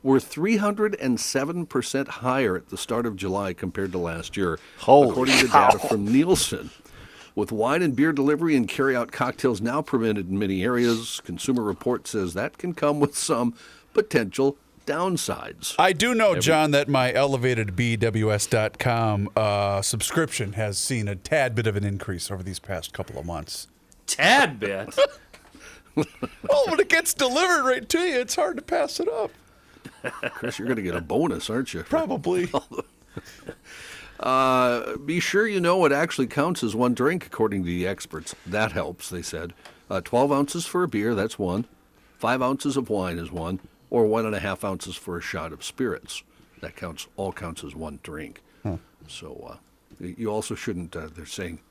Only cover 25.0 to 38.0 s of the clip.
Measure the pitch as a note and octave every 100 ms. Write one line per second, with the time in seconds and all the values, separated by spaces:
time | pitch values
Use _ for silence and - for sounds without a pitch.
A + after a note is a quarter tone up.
25 | C#5+ - - - - - - - _ -
26 | - - - - - C#5+ A#4 D#4+ F#4 E4
27 | E4 - C4+ C4 F4+ E4+ C4 B3+ A3 E4
28 | F4+ C4 A#3+ - E4+ C#4+ - F4 D4 -
29 | F4 - - - _ _ _ - - -
30 | - - A#2+ - A#2 - A2 A#2+ F#2 E2+
31 | D#2+ - D#3+ G2 - A2+ - - - D#4+
32 | D#4 - D#3 F#3 F3 C3+ - - - _
33 | _ - - - - - - - - -
34 | - - - C3 C3 B2+ B2+ A#2+ - -
35 | C#3+ E3+ - G3 A3 G3 F3 F#3 D#3+ C#3
36 | E3+ - B2+ - D#3 F3+ A2+ A2 B2 A#2+
37 | C3 F3+ - - A2 G2+ F2 F2 F2+ F#2